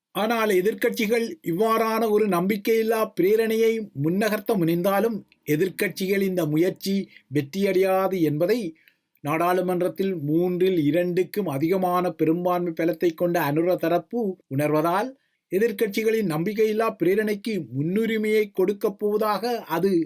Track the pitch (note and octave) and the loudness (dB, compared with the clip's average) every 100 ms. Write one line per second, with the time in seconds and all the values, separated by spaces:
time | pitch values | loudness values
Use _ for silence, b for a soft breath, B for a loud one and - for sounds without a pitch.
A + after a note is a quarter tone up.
0 | _ - G#3+ A#3 G#3+ F#3 F#3 G#3 A#3+ - | _ -4 -2 0 2 2 2 0 0 0
1 | G#3 A#3 A3+ - - E3+ A3 A3 A3+ A3 | 0 0 -2 -6 -4 0 2 2 2 0
2 | A3+ G#3 G#3+ F3 F#3 G#3 A#3 A3+ A3 A3+ | 2 2 2 0 0 0 0 2 2 0
3 | G#3 - F#3 G#3+ A3 A3 A3+ A3+ G#3+ C3+ | -2 0 2 4 2 2 2 0 -4 -4
4 | D3+ F#3 A3 G#3 - G#3+ E3 E3+ F#3+ G3 | -2 0 0 0 0 0 2 2 2 2
5 | A3+ G#3+ - _ - D3+ F#3 E3+ G3+ D#3 | 0 -2 -10 _ -2 0 0 -2 -4 -2
6 | F#3+ G3 G3 F3+ D#3 D3+ F3+ F#3 G3 G3 | -2 0 0 0 0 2 0 -2 -4 -4
7 | F#3 B - C#3 C#3 G3 G3 F#3 F#3+ F#3+ | -4 B -6 -4 -4 -2 0 2 2 2
8 | F#3+ F#3+ D#3 D3 F3 B3 F3+ b b b | 0 0 0 2 0 0 -4 b b b
9 | _ _ C#3+ D#3+ F3 F3+ F3+ F3 F3+ - | _ _ -4 0 0 0 0 0 -2 -2
10 | G3 F3+ C#3+ D#3+ F3+ F3+ F#3 F3+ D3 D#3+ | -4 -4 -2 0 0 2 2 2 2 2
11 | F3+ F3 F3+ G#3 F3+ C3+ D#3+ F#3+ F3+ F3+ | 0 -2 -2 -4 -4 -2 0 0 0 0
12 | F3 E3 D#3+ E3+ F3+ F3+ F3+ E3 E3 E3 | -2 0 0 0 0 -2 -2 -2 -2 0
13 | F3+ D#3+ F3 E3+ E3 D3+ F3 F3 E3 E3+ | -2 0 -2 0 0 0 0 0 0 0
14 | - A#3 G#3 F3+ - C3+ D3 D3+ D#3+ F#3 | -2 -4 -4 -6 -6 -2 0 0 0 0
15 | B3+ C4+ _ _ _ F3+ A#3 G3+ A3 G3+ | -2 -8 _ _ _ 0 0 0 -2 0
16 | A3 A3 G3 D3+ F3 G#3+ A3 G#3+ A3+ A3 | 0 0 0 -2 -2 0 0 2 -2 0
17 | E3+ G3 G#3+ G3+ A3+ G3+ B2+ B2+ D#3 G3+ | 0 2 0 -2 -4 -6 -4 -4 -2 0
18 | A3+ A3 G#3+ G#3+ G#3 - F#3 G3+ A3 G3+ | 0 -2 0 0 0 0 0 0 -4 -2
19 | G#3 G#3+ G#3+ G3 A#3+ A#3 - E3 G3 F3 | -2 0 0 -2 -2 -4 -4 -2 2 0